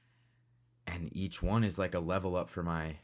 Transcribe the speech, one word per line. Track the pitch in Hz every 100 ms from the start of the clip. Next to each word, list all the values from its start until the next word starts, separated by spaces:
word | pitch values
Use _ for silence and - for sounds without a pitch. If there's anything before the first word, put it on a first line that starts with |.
| _ _ _ _ _ _ _ _ -
And | 87 80
each | - 95 -
one | 90 113
is, | 104 87
like, | 90 87
a |
level | 82 95 92 90
up | 85
for | 95
my, | 85 82 80 78